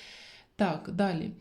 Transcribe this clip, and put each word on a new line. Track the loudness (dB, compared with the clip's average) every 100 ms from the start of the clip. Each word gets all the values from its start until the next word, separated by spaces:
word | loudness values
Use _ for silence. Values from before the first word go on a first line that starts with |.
| -18 -18 -20 -20 -8 2
Так, | 2 2 -2
далі. | 2 2 2 -2 -6